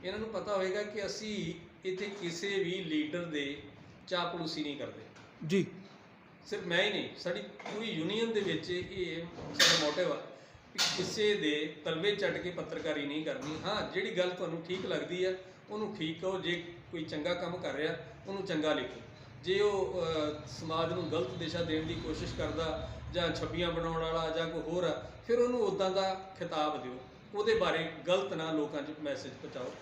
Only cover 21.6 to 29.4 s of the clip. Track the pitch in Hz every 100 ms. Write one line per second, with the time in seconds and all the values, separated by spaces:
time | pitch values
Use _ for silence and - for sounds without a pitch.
21.6 | 165 156 160 165 160 156 170 - 156 151
22.6 | 160 160 - - - 175 165 156 160 160
23.6 | 175 165 165 160 160 160 160 165 165 165
24.6 | 151 175 170 143 - - - 240 240 240
25.6 | 208 190 185 190 190 190 - - 170 165
26.6 | 151 147 127 123 - - - 202 220 220
27.6 | 175 156 165 156 165 185 196 165 160 156
28.6 | 147 151 139 147 151 135 135 120